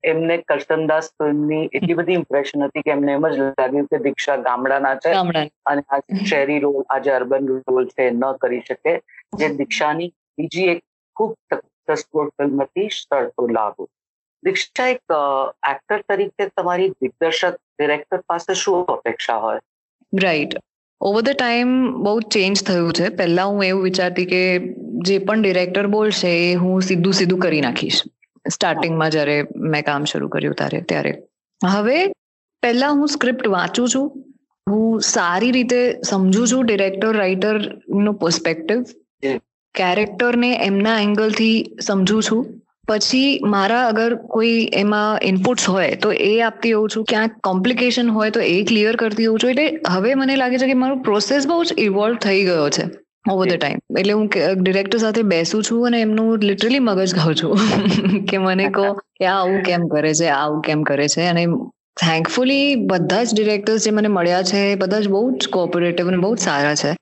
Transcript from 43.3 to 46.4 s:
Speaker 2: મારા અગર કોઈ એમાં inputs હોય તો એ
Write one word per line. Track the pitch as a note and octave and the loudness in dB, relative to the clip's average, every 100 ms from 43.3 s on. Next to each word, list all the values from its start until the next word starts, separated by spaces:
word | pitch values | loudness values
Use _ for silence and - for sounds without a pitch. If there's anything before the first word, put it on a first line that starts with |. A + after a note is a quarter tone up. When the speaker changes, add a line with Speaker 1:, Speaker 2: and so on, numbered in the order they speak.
| C4+ | 0
Speaker 2:
મારા | G#3 G3+ G3 A#3 B3 | 0 2 2 2 2
અગર | G#3+ A#3 A#3 | 2 0 -2
કોઈ | - A3+ A3+ A3+ A3+ | -4 0 2 2 0
એમાં | - G#3 G#3 G#3+ G#3+ | 0 2 2 0 0
inputs | - F#3+ F#3+ B3 - | 0 2 0 0 0
હોય | F#3+ D#3+ - | 2 0 0
તો | G#3+ | 0
એ | - G3 A3 | 0 2 2